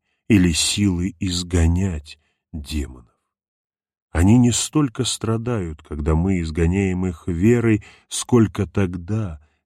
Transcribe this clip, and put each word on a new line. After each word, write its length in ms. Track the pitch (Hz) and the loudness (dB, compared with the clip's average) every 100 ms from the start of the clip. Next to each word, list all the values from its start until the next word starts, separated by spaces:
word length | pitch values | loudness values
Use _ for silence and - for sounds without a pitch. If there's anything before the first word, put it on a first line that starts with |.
| _ _ - | _ _ 2
или 240 | 104 90 | 4 4
силы 640 | 80 - 104 101 87 90 - | 2 -2 0 0 0 -4 -6
изгонять 1000 | 98 87 87 87 82 87 98 78 - - _ _ _ | -6 -6 -2 2 2 2 -2 -6 -12 -20 _ _ _
демонов. 580 | 80 73 78 62 64 57 _ _ _ _ _ _ _ _ _ _ | -16 -8 -8 -8 -14 _ _ _ _ _ _ _ _ _ _ _
Они 260 | 82 95 123 | 0 4 6
не 120 | 120 | 4
столько 540 | 110 - 151 143 - | 2 -2 -2 -2 -4
страдают, 800 | 113 - 110 117 117 117 85 78 | -6 -4 -4 -4 -4 -4 -6 -10
когда 320 | - 76 80 | -10 -4 0
мы 260 | 80 95 92 | 2 2 0
изгоняем 640 | 80 78 82 98 95 90 | -2 0 0 2 0 0
их 200 | 92 85 - | -4 -6 -6
верой, 580 | 85 107 120 113 104 - - _ | 2 4 4 4 0 -2 -20 _
сколько 580 | - - 120 104 - 95 | -12 0 4 4 0 -4
тогда, 800 | 104 95 90 85 110 98 78 _ _ | -2 -2 -4 -6 -6 -6 -12 _ _